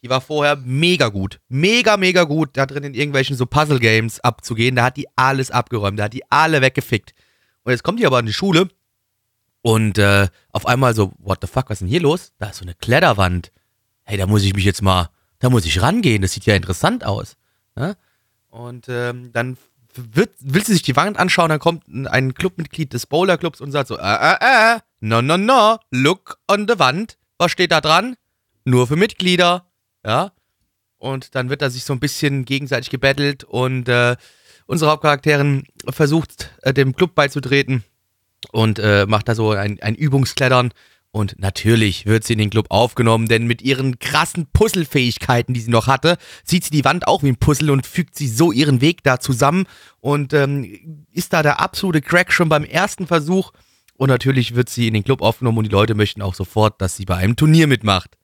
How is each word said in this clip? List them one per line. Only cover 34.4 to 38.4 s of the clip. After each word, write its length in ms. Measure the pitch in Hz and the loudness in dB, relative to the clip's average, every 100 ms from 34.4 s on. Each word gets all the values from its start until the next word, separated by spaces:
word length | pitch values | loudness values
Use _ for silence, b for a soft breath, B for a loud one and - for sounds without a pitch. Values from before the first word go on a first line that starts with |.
| b b b | b b b
unsere 240 | 165 156 | 0 0
Hauptcharakterin 720 | 156 156 143 151 147 143 135 - _ - | 2 0 0 2 2 2 0 -4 _ -12
versucht, 600 | - 151 160 139 - - _ | 0 2 2 -2 -12 -18 _
äh, 120 | 131 135 | -2 0
dem 200 | 135 127 | 0 0
Club 200 | 180 - | 0 2
beizutreten 680 | 139 143 127 139 135 127 - _ _ _ _ _ | 0 -2 0 0 2 0 -4 _ _ _ _ _